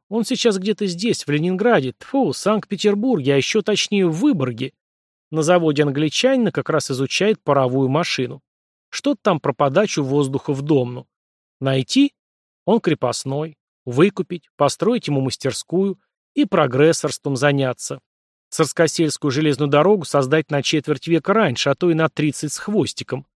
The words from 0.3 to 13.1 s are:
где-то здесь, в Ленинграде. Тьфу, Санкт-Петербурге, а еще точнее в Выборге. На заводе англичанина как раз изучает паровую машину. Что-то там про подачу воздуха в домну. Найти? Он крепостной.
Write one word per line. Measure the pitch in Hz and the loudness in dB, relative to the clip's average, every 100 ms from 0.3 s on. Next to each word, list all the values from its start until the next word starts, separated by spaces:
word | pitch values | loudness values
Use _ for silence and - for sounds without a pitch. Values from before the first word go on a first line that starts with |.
| 247 240 196 | 0 0 0
где-то | 190 208 202 | -2 -2 -4
здесь, | 170 226 175 - | -4 -4 -4 -2
в | |
Ленинграде. | 147 170 185 220 208 131 | -2 0 0 2 2 0
Тьфу, | - - 277 220 | -8 -6 -2 -2
Санкт-Петербурге, | 127 190 214 - 190 208 202 254 208 131 139 | -2 -2 -2 -2 -2 0 0 0 0 2 2
а | |
еще | 127 220 | 2 0
точнее | 202 208 - 202 180 | 0 -2 0 0 0
в | 160 | 2
Выборге. | 294 202 127 113 135 - _ _ _ _ - | 0 0 -2 -6 -10 -12 _ _ _ _ -8
На | 156 | -2
заводе | 151 180 160 143 | 2 4 4 2
англичанина | 147 135 156 - 254 269 214 | 2 0 -2 0 2 2 0
как | 151 - | -2 -2
раз | 156 - | -2 -2
изучает | 127 135 - 202 214 | -4 -2 0 0 0
паровую | - 139 131 131 131 | 0 2 2 0 0
машину. | 143 170 - 123 139 _ _ _ _ _ | 0 -2 -4 -6 -10 _ _ _ _ _
Что-то | - 285 277 | -6 -4 0
там | 214 165 | 0 0
про | 151 | 0
подачу | 131 143 143 214 - | 0 0 2 0 -2
воздуха | 135 143 135 135 - | 0 0 0 -2 -4
в | 135 | -4
домну. | 147 147 123 123 - _ _ _ _ - | 2 2 0 -6 -16 _ _ _ _ -6
Найти? | 135 135 127 269 285 _ _ _ _ _ - | -2 -2 0 2 2 _ _ _ _ _ 0
Он | 226 | 0
крепостной. | - 151 123 | 2 0 -2